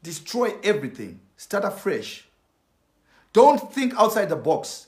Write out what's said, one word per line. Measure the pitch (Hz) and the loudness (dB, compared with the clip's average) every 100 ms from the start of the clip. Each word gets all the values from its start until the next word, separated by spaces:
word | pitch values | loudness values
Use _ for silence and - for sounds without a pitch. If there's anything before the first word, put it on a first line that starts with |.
Destroy | 160 165 - 240 240 - | -12 -14 -8 -2 -2 -2
everything. | 196 143 135 - 98 85 _ _ | -2 -2 -2 -10 -16 -16 _ _
Start | - 202 | -6 -4
afresh. | 196 - 202 139 107 - _ _ _ _ _ _ _ _ _ _ _ | -4 -4 -4 -4 -6 -16 _ _ _ _ _ _ _ _ _ _ _
Don't | 214 269 294 - | 6 8 6 0
think | - 254 226 | -4 -4 2
outside | 220 220 190 | 2 2 -2
the | 156 | -2
box. | 131 160 - - | -2 -2 -4 -14